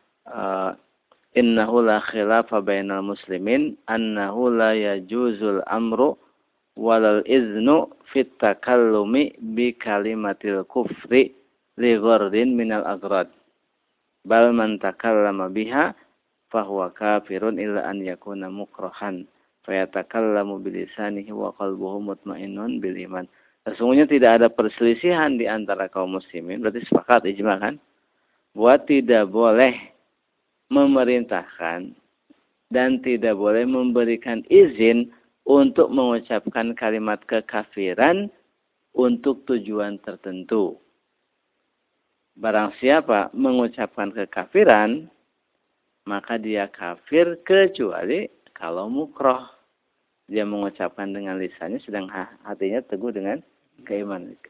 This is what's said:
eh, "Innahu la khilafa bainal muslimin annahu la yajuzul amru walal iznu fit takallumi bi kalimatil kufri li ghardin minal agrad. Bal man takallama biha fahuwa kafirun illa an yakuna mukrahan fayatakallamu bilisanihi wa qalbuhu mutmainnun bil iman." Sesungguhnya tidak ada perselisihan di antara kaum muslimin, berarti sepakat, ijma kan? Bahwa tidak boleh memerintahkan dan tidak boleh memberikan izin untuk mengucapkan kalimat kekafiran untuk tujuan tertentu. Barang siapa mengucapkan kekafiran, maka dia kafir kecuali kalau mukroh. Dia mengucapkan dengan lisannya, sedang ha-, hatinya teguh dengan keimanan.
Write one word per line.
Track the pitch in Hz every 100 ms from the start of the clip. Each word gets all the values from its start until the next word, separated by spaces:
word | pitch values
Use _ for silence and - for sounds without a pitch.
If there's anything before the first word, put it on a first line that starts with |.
| _ _ -
eh, | 113 98 95 95 - _ _ _ _ _ 123
"Innahu | 120 113 107 120
la | 113 107
khilafa | - 113 104 113 113 107
bainal | 98 98 98 98
muslimin | 98 101 - 92 101 131 147 - -
annahu | 113 110 104 98 110 123
la | 117 110
yajuzul | 110 104 98 92 117 123 101 107 98 -
amru | 107 117 113 143 - _ _ _ _ _ -
walal | 110 113 110 104 -
iznu | 131 113 107 120 160 170 - _
fit | 139 123 _
takallumi | 110 98 - 123 113 107 101 127 147 - 113
bi | 110 123 117
kalimatil | 113 104 104 110 104 95 104 98
kufri | 92 131 104 - - 127 131 - _ _ _ -
li | 120 113
ghardin | 110 113 101 107 127 120
minal | 113 107 -
agrad. | 98 98 98 87 _ _ _ _ _ _ _ _ _
Bal | 98 113 120 117
man | 110 101
takallama | 98 - 117 110 104 98 92
biha | 98 110 135 165 - _ _ _ _ _
fahuwa | 113 98 98 90 -
kafirun | 104 104 101 92 110 95
illa | 104 101 82
an | 101
yakuna | 92 90 101 98 95
mukrahan | 98 101 - 92 - 104 90 95 _ _ _
fayatakallamu | - 95 92 98 92 117 113 104 101 98
bilisanihi | 95 92 92 - 104 101 104
wa | 107 101
qalbuhu | - 101 95 95 101
mutmainnun | 104 98 101 95 98 98 117 123
bil | 98 92 90
iman." | 92 90 _ _ _ -
Sesungguhnya | 104 120 135 -
tidak | 143 120 113
ada | 117
perselisihan | - 107 - 117 113 175 175 151 127
di |
antara | 107 110 101 98 95
kaum | 95 92 95
muslimin, | - 85 85 107
berarti | 113 117 -
sepakat, | - - 120 95
ijma | 98 107 95
kan? | 104 147 _ _ _ _ _ _ _ 104
Bahwa | 113 143 -
tidak | 139 120 113 98
boleh | 104 117 110 131 123 - _ _ _ _ _ _ _ _
memerintahkan | 139 139 135 123 123 113 92 - - 85 87 101 - _ _ _ _ _ _ _
dan | 127 127 127
tidak | 131 117 113 101
boleh | 104 110 127
memberikan | 131 127 120 117 117 127 113 -
izin | 185 180 110 113 117 120 - _ _
untuk | - 143 135 135 -
mengucapkan | 135 123 117 120 110 - 117 113
kalimat | 117 113 110 107 104 -
kekafiran | 113 - 110 104 - 95 90 139 190 208 - _ _ _ _ _ -
untuk | 123 120 139 127
tujuan | - 123 104 107 104 101 -
tertentu. | 90 98 92 80 110 90 - _ _ _ _ _ _ _ _ _ _ _ _ _ _ _ _
Barang | 110 107 107 -
siapa | 127 156 135 104 - -
mengucapkan | 131 127 120 120 104 - 101
kekafiran, | 107 95 - 90 190 196 107 107 143 160 _ _ _ _ _ _ _ _ _ -
maka | 101 - 117
dia | 110 107 98
kafir | - 87 85 - 151 175 165
kecuali | - 190 190 190 104 85 90 160 - - _ -
kalau | 82 85 -
mukroh. | 139 156 - 135 127 131 _ _ _ _ _ _ _ _
Dia | 107 104
mengucapkan | 104 101 98 90 - 98
dengan | 98 98 95
lisannya, | 92 - 85 120
sedang | - 101 95
ha-, | 101 92 - 107
hatinya | 101 95 117 127
teguh | 98 120
dengan | 104 98 139 - _ _ _
keimanan. | 123 101 101 95 87 -